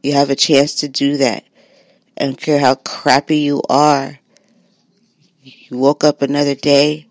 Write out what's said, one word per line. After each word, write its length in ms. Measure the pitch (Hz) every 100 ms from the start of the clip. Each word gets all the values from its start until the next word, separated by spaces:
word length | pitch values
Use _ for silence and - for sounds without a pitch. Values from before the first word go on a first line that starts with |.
You 120 | 135
have 160 | 143 143
a 60 | 139
chance 400 | - 143 147 -
to 120 | 143
do 300 | - 139 143
that. 260 | 131 101 _ _ _ _ _ _ _ -
I 60 |
don't 160 | 139 131
care 180 | - 143
how 180 | 135 135
crappy 640 | - - 147 135 - 151
you 240 | 147 143 -
are. 500 | 135 151 139 139 143 _ _ _ _ _ _ _ _ _ _ _ _
You 340 | - - _ 123
woke 260 | 135 151
up 200 | 151 -
another 320 | 139 143 143
day 520 | 139 147 143 147 151 _